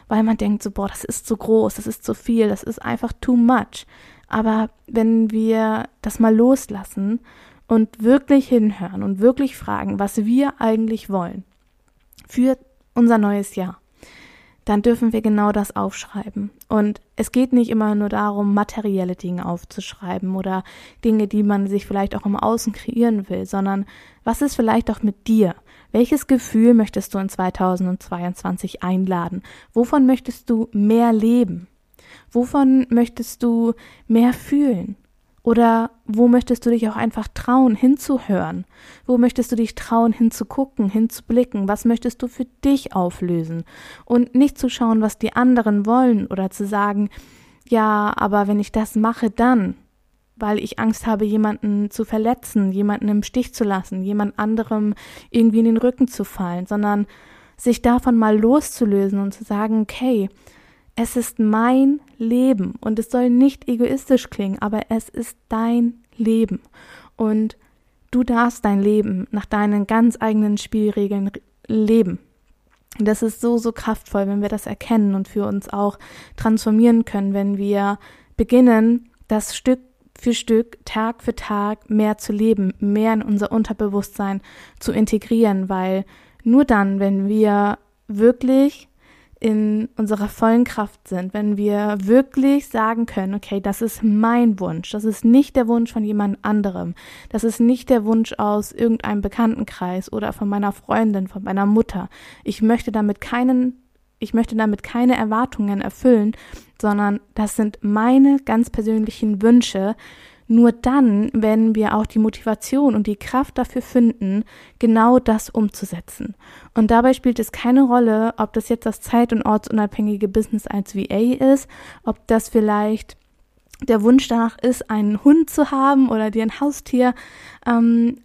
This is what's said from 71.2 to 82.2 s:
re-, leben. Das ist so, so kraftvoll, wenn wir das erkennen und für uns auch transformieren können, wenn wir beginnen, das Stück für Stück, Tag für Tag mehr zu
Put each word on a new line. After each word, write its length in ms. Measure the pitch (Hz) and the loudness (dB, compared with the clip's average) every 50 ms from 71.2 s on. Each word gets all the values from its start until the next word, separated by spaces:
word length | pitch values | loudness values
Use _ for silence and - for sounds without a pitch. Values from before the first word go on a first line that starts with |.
| 196 202 | -4 -6
re-, 120 | - - _ _ _ _ _ | -8 -10 _ _ _ _ _
leben. 520 | - 220 220 214 208 226 226 214 175 180 - _ _ _ _ _ _ _ _ _ _ _ _ _ - - - | -2 0 0 2 4 4 4 2 2 -2 -8 _ _ _ _ _ _ _ _ _ _ _ _ _ -12 -6 -2
Das 240 | 208 208 220 - | 0 0 0 0
ist 200 | 233 220 - - | -2 -4 -4 -2
so, 160 | - 240 240 233 | -2 0 0 0
so 140 | 226 233 | -2 -4
kraftvoll, 540 | 226 - - 226 214 - - - - 202 196 | -6 -6 -6 -6 -6 -6 -6 -6 -4 -4 -2
wenn 140 | 196 202 202 | -2 -2 -4
wir 80 | 202 202 | -4 -4
das 180 | 214 208 - | -6 -8 -8
erkennen 480 | - 208 - - - 233 220 208 202 196 | -10 -14 -10 -4 -2 0 2 2 2 0
und 140 | 190 190 - | -2 -4 -6
für 180 | - 208 202 | -6 -6 -4
uns 220 | 214 202 202 - - | -4 -4 -6 -8 -8
auch 300 | - 202 202 202 - - - - - - - - - | -4 -2 -2 -2 -4 -6 -16 -20 -20 -20 -20 -18 -10
transformieren 680 | - - 226 220 220 - 220 214 220 233 240 226 226 226 | -4 0 0 0 0 2 2 2 4 6 6 4 4 2
können, 300 | - - 202 196 196 196 | -2 -4 -4 -4 -2 -2
wenn 240 | 202 202 202 202 196 | -2 -2 -2 -2 -2
wir 400 | 202 202 202 196 202 202 208 - - - - _ _ _ _ - | -2 -2 -2 0 0 -2 -4 -6 -10 -20 -20 _ _ _ _ -4
beginnen, 720 | 226 - 240 254 254 247 226 220 220 226 240 240 - _ _ _ - - | -2 2 4 6 6 6 6 6 4 2 2 0 -4 _ _ _ -8 -4
das 260 | 214 214 - - - | -4 -4 -4 -6 -10
Stück 260 | - - 254 254 254 _ _ _ _ _ _ _ - | -4 -2 -2 -2 -2 _ _ _ _ _ _ _ -6
für 140 | - 240 | -4 -4
Stück, 460 | 233 - - - 226 220 226 233 - - - | -4 -2 -2 0 0 0 0 -2 -8 -20 -14
Tag 380 | - - 220 220 226 233 _ | -8 -4 -4 -4 -4 -6 _
für 120 | - 247 226 | -8 -8 -8
Tag 560 | - - - 208 202 202 208 220 - _ - | -8 -6 -6 -4 -4 -2 -4 -6 -8 _ -2
mehr 260 | 214 214 214 214 214 | 0 0 2 0 -2
zu 160 | - | -4